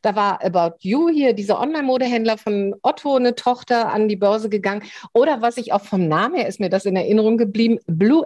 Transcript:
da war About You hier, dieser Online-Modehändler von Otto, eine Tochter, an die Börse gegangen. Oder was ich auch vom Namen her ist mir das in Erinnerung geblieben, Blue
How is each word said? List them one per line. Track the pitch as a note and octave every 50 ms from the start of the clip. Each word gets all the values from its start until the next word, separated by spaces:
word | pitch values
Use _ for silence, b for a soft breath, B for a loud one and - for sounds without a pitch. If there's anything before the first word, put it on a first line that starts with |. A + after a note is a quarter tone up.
da | - G#3+ F#3+
war | G#3+ G#3 G3+ F#3 - -
About | F#3 F3 F3+ E3+ E3+ E3+ -
You | - F#3 A3+ D4 E4+
hier, | E4+ D#4+ D4 C#4 B3
dieser | G#3 G#3 G3+ G#3 G3+ -
Online-Modehändler | B3 D4 D#4+ D4+ C#4 C4 B3+ B3+ C4 B3 A#3+ A3+ A3 A3+ A3
von | G#3+ - A3 G#3 G3+ G3 G3 G3+ -
Otto, | - C4+ - - - C#4+ C4+
eine | B3+ B3 A#3+ A#3+
Tochter, | - - B3 B3 B3 - - A#3+ A#3 A3+ - -
an | G#3+ G#3+ G#3+
die | G#3
Börse | F#3 G3+ G3 G#3+ A3 A3 G#3
gegangen. | G#3 G#3 F#3 G3 G3+ G#3 B B B B B B -
Oder | A#3 C#4 D#4+ C#4 A3+
was | A3+ A#3+ A#3+
ich | B3+ A3+ -
auch | - G3+
vom | - - G#3 F#3 F3 D#3
Namen | D3+ E3+ G#3+ C#4 F4+
her | E4 G3+ -
ist | - -
mir | F#3+ F3+
das | F#3+ G3 F#3+
in | G3+ F#3
Erinnerung | F#3 - - G#3 A3 G#3+ A3 A#3
geblieben, | A3+ A#3 G3+ G3+ G#3+ A#3 A#3 A3+ - -
Blue | - E3 D#3+ G3 A3 D4+ E4 -